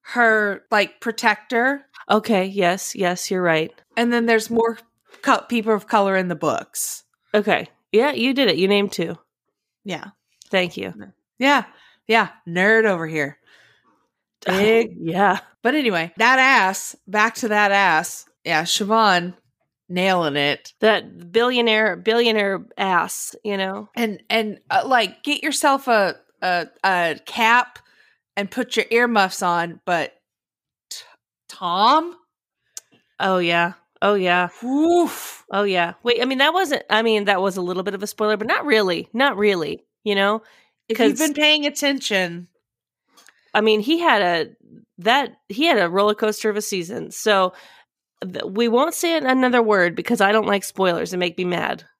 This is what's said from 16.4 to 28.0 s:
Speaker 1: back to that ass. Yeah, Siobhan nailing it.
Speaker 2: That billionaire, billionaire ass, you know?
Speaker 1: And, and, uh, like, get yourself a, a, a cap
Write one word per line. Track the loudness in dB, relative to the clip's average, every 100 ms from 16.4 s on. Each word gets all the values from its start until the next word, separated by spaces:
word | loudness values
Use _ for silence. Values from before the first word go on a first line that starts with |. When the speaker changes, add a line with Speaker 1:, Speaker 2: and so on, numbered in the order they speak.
| 4 4 2 -2 -10 -16 -6
Speaker 1:
back | 0 0 -2
to | -2
that | 2 2
ass. | 4 4 2 0 -12 -20 _
Yeah, | -2 -2
Siobhan | -2 -4 0 2 4 2 0 -12 _ _ _ _ _
nailing | -2 0 2 0 0
it. | 0 -2 -8 _
Speaker 2:
That | 2 2 -2 -20 -4
billionaire, | 0 2 2 2 2 0 -2
billionaire | 0 2 2 2 -2 -4 -10 -6
ass, | -2 0 -2 -8 -12 -10
you | -8 -6
know? | -6 -8 -12
Speaker 1:
And, | -6 -6 -6 _
and, | -4 -4 -8 _
uh, | -2 2
like, | 0 0 -6
get | -6 -4
yourself | -4 0 0 0 0
a, | 0 0 -4 _ _
a, | -2 -2 -4 _
a | 0 0 0 -4 -10
cap | 0 4 4 2 -10 _ _